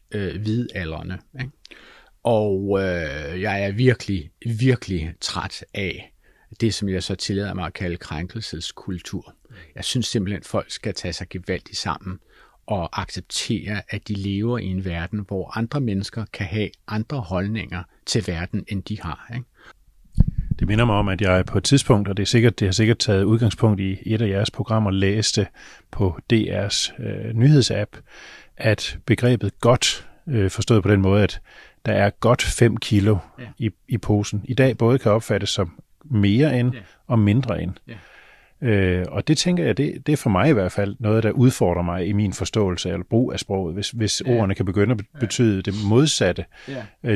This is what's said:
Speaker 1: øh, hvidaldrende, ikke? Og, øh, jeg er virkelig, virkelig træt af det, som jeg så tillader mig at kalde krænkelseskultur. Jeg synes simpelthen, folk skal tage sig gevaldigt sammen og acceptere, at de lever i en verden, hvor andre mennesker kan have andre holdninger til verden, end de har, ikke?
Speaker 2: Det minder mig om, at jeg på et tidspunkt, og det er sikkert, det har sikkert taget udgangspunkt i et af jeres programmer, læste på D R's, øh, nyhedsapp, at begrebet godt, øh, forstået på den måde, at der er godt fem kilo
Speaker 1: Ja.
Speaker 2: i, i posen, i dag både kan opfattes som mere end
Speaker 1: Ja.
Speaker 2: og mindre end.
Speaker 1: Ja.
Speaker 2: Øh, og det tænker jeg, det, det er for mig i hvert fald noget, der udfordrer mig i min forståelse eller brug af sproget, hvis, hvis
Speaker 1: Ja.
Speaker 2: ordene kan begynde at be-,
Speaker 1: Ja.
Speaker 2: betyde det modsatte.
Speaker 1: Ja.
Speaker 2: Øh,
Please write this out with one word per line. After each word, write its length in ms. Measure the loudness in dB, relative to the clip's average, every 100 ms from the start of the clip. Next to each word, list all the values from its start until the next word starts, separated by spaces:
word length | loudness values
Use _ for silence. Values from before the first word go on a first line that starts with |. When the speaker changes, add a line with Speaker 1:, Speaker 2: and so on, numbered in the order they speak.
| _
Speaker 1:
øh, 260 | -6 -4 -4
hvidaldrende, 760 | -2 -2 -2 -6 -8 -8 -10 -12 -12 -12
ikke? 100 | -12 -14 -20 -20 -20 -20 _ _
Og, 560 | 0 2 2 0 0 0
øh, 580 | 0 -2 -4 -6 -8 -6
jeg 200 | -4 -2
er 80 | -2
virkelig, 580 | 2 4 4 0 -6 -6 -10 -6
virkelig 640 | 0 2 2 -2 -4 -6 -8
træt 440 | -8 -6 -8 -10 -12
af 380 | -6 -6 -8 -14 _ _ _ -16 -2
det, 140 | -2
som 140 | -2 -4
jeg 140 | -4
så 120 | -4
tillader 400 | -6 -4 -4 -4
mig 120 | -6 -8
at 60 |
kalde 240 | -6 -6 -6
krænkelseskultur. 1400 | -8 -8 -8 -10 -12 -10 -12 -12 -10 -10 -8 -10 -12 _ _ -20 -20 -10
Jeg 80 |
synes 220 | -4 -2 -2
simpelthen, 360 | -2 -2 -6
folk 280 | -6 -6 -6
skal 240 | -8 -10
tage 180 | -8 -8
sig 160 | -8 -10
gevaldigt 480 | -10 -6 -8 -8 -8
sammen 400 | -6 -6 -8 -14 _ _ _ _ -6
og 340 | -6 -4 -8
acceptere, 800 | -8 -10 -8 -8 -4 -4 -6 -10 -8
at 200 | -10 -8
de 60 |
lever 440 | -6 -4 -2 -2 -4
i 60 | -4
en 180 | -4
verden, 400 | -4 -6 -6 -6 -6
hvor 300 | -8 -6 -6
andre 220 | -4 -2
mennesker 440 | -2 -2 -4 -8 -10
kan 140 | -8 -6
have 220 | -4 -4 -8 -8
andre 320 | -6 -6 -6
holdninger 640 | -4 -2 -2 -4 -6 -10 -12 _ -4
til 180 | -4 -2
verden, 380 | -4 -4 -6 -6
end 140 | -8
de 180 | -6 -8
har, 300 | -8 -12 -12
ikke? 120 | -12 -12 _ -20 -20 _ _ -4 0 2 0 -4 -2
Speaker 2:
Det 100 | 0
minder 160 | 2
mig 120 | 4 2
om, 120 | 0
at 120 | 0
jeg 260 | 2 2 2
på 120 | 0
et 60 |
tidspunkt, 440 | 4 4 4 2 2
og 80 | -2
det 60 |
er 40 | 2
sikkert, 340 | 4 4 4
det 80 | 0
har 40 |
sikkert 260 | 4 4 2
taget 260 | 2 2
udgangspunkt 560 | 4 4 2 4 2 2
i 180 | -2 -4 -2
et 160 | 0
af 60 | 0
jeres 220 | 0 -2
programmer, 400 | -4 -2 0 2
læste 560 | 2 2 2 0 0 -2 -4 -20 -20 -10
på 280 | -2 0 0 0
D 20 | 2 2 -2 -2
R's, 360 | -4 -6 -8
øh, 320 | -10 -8 -4
nyhedsapp, 640 | 4 6 6 4 0 -4 -10 -20 -20 -20 -20 -20 -2
at 420 | 0 0 -2 -6 0
begrebet 520 | 2 2 2 -2 0
godt, 480 | 2 4 2 -4 -10 -16 -4
øh, 220 | 0 0
forstået 320 | 0 2 4
på 80 | 6
den 100 | 4
måde, 200 | 6 4
at 180 | 2 -2 -14 -20 -20 _ -2
der 60 |
er 180 | 2 0
godt 320 | 2 2 2
fem 340 | 2 4 4 2
kilo 400 | 0 2 4 2 -2 -18
Speaker 1:
Ja. 60 | -16 -6
Speaker 2:
i, 120 | -6 -6 -6
i 100 | -4
posen, 440 | 0 0 0 -6
i 100 | -2
dag 240 | 2 2 4
både 200 | 2 4
kan 140 | 4
opfattes 380 | 2 2 -2 -2
som 300 | -2 -4 -6 -20 _ -2
mere 500 | 2 4 4 4 2
end 140 | 0
Speaker 1:
Ja. 60 | -2 -10 _ 0
Speaker 2:
og 120 | 4
mindre 440 | 4 4 0 -4
end. 100 | -6 -8 -14
Speaker 1:
Ja. 60 | -20 -20 -20 -20 _ _ -4
Speaker 2:
Øh, 420 | 0 2 2 0 -2
og 200 | -2 0
det 100 | 2
tænker 260 | 2 2
jeg, 120 | 2 0
det, 300 | -2 -2 -2
det 60 |
er 40 | 0
for 140 | 2
mig 180 | 4 4
i 20 |
hvert 200 | 4 2
fald 240 | 0 -4 -2
noget, 220 | 0 2
der 80 | 2
udfordrer 520 | 4 4 4 2 2
mig 240 | 0 -2 0
i 60 |
min 200 | 0 0
forståelse 560 | -2 -2 0 0 0 -4
eller 160 | -6 0
brug 220 | 2 2
af 80 | -2
sproget, 340 | -4 -4 -2
hvis, 160 | -4 -6
hvis 320 | -2 -2 -2 2
Speaker 1:
Ja. 40 |
Speaker 2:
ordene 220 | 2 2
kan 100 | 0 0
begynde 240 | 2 2
at 60 | 0
be-, 60 | -4
Speaker 1:
Ja. 60 | -6
Speaker 2:
betyde 420 | -4 2 2 2
det 120 | -2 -2 2
modsatte. 560 | 4 4 2 0 0 -6 -12 -12
Speaker 1:
Ja. 140 | -12 -12 _
Speaker 2:
Øh, 80 | -2